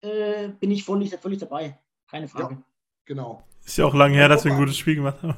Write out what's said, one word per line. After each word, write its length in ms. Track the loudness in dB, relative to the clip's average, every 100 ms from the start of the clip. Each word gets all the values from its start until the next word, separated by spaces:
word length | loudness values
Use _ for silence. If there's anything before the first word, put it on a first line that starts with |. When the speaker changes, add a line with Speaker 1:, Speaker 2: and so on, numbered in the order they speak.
Speaker 1:
äh, 480 | -8 -6 -4 -4 -8
bin 200 | -6 -2
ich 140 | -2
völlig, 320 | -2 -4 -4 -6
völlig 240 | -10 -10
dabei. 400 | -8 -10 -10 -14 _ _ _
Keine 160 | -14 -12
Frage. 260 | -10 -10 -10
Speaker 2:
Ja, 80 | -18 _ _ _ _
genau. 360 | -10 -10 -14 -20 -20 -10
Speaker 3:
Ist 120 | 0
ja 80 | 2
auch 100 | 6
lange 180 | 6 8
her, 140 | 8
dass 140 | 6 4
wir 60 |
ein 60 | 2
Speaker 2:
Opa. 80 | 0
Speaker 3:
gutes 120 | 0
Spiel 180 | -2 -2
gemacht 200 | -2 -6
haben. 120 | -8